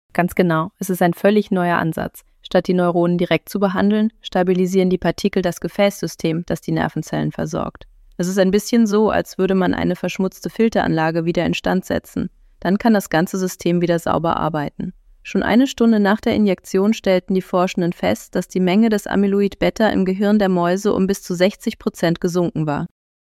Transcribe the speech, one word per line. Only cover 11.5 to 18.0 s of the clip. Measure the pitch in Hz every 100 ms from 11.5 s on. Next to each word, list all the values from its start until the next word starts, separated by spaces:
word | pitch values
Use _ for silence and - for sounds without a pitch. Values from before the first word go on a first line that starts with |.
| 170 180 185
setzen. | - - - - 180 - _ _
Dann | 175 202
kann | 240
das | 214 -
ganze | 160 180 190
System | 185 - 175 175
wieder | 170 170
sauber | - - 165 -
arbeiten. | 156 160 147 - 180 - _ _
Schon | - 196
eine | - 220 262
Stunde | - 233 220
nach | 196 214
der | -
Injektion | 208 208 180 - 190 202
stellten | 226 202 185 -
die | 185
Forschenden | - 185 185 - 170
fest, | -